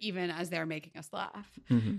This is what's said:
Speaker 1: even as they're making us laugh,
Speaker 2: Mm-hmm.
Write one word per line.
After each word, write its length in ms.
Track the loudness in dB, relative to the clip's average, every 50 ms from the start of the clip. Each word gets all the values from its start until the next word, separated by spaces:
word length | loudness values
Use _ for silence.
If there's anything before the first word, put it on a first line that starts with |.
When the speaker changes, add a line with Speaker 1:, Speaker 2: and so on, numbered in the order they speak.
Speaker 1:
even 300 | -4 -2 0 0 0 0
as 200 | 0 -2 -2 -2
they're 160 | 0 -2 0
making 260 | 0 -2 -4 -6 -10 -14 -14
us 100 | -14 -8 -4
laugh, 360 | -4 -4 -4 -6 -12 -14 -14 -18 -20 2 4
Speaker 2:
Mm-hmm. 260 | 6 6 6 4 0